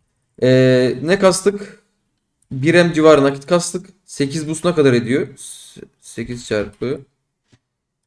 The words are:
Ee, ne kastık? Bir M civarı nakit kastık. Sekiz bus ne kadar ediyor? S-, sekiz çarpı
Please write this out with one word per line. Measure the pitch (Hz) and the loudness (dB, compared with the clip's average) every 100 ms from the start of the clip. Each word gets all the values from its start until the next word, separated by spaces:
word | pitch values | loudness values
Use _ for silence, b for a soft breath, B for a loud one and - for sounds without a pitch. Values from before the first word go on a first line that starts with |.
| _ _ _ - | _ _ _ -2
Ee, | 127 131 131 127 127 123 | 2 4 4 4 2 -2
ne | 143 196 | -2 2
kastık? | 190 175 - 202 - - _ _ _ _ _ _ _ | 2 2 -2 -4 -10 -20 _ _ _ _ _ _ _
Bir | 135 139 | -6 0
M | 165 170 | 2 2
civarı | 151 156 151 | 4 6 6
nakit | 139 139 - | 4 -2 -2
kastık. | 175 170 180 - _ _ | -2 -2 -10 -14 _ _
Sekiz | - 139 160 151 | -6 -6 -6 -8
bus | 156 180 | -6 -4
ne | 170 | 0
kadar | 139 | 2
ediyor? | 120 107 135 139 - | 2 0 -4 -6 -12
S-, | - - - - - _ | -20 -20 -20 -20 -20 _
sekiz | - - 117 123 - | -20 -16 -14 -14 -8
çarpı | 110 101 - 117 147 - _ _ _ _ _ _ _ _ _ | -6 -6 -8 -10 -10 -12 _ _ _ _ _ _ _ _ _